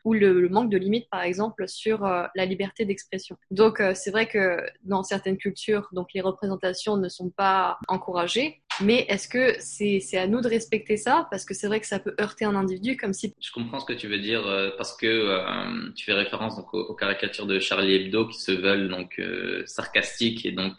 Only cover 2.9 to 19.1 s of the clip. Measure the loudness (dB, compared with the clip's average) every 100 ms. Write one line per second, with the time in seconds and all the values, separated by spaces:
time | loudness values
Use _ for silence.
2.9 | -2 -6 -10 -10 -16 _ 6 6 6 2
3.9 | 2 0 0 2 2 2 2 -4 -8 -2
4.9 | -2 0 -2 -2 -2 -2 -4 0 0 -2
5.9 | -6 -6 -2 -2 -2 -4 -2 -2 -2 0
6.9 | 0 -2 -4 -8 0 2 4 2 -2 -2
7.9 | -2 -2 -2 0 0 -2 -4 -10 0 4
8.9 | 4 2 -2 0 2 2 2 -4 -2 0
9.9 | 0 0 0 0 2 2 0 0 -2 0
10.9 | -2 2 2 2 -6 -8 -6 -2 -2 -2
11.9 | -4 -4 -2 -4 -2 0 2 0 -2 -4
12.9 | -2 -4 -4 -6 -8 -12 -8 -6 -6 -6
13.9 | -6 -4 -4 0 -2 0 0 0 -4 -8
14.9 | -2 2 2 2 2 0 -4 -4 -6 -8
15.9 | -8 -2 0 0 -2 -4 -6 -6 -4 -4
16.9 | -4 -2 -2 -4 -4 -2 0 2 2 4
17.9 | 4 4 0 0 -2 -2 2 2 2 0
18.9 | -4 -6